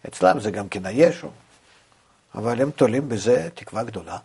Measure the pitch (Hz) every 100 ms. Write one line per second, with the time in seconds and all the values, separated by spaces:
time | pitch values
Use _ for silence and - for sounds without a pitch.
0 | - - 92 131 104 98 101 101 92 117
1 | 170 - - - _ _ _ _ _ _
2 | _ _ _ - 110 123 139 - 123 120
3 | 143 110 104 123 82 - - 107 117 117
4 | - 95